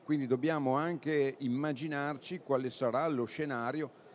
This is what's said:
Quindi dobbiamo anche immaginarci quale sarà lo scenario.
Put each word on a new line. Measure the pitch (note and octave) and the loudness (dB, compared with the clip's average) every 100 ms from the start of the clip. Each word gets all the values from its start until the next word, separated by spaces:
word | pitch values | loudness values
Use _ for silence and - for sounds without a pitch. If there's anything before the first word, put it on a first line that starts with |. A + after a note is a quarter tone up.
Quindi | - D3+ B2+ | -2 0 2
dobbiamo | B2+ D3+ D#3 C3 C3+ | 2 2 2 2 2
anche | E3 E3 D#3 D3+ C3+ C3 | 0 -2 0 2 2 0
immaginarci | A#2+ B2+ D3+ C3 D#3 C#3+ C#3+ C#3 - F3+ | -2 0 0 -2 -2 -2 -2 -4 -8 -8
quale | - C3 C3 | 0 0 0
sarà | - B2 B2 E3 | 0 0 2 2
lo | C3+ A#2 | 0 -2
scenario. | - D3+ B2 A#2 D3+ C#3+ - - | -2 -4 -2 -2 -2 -6 -8 -20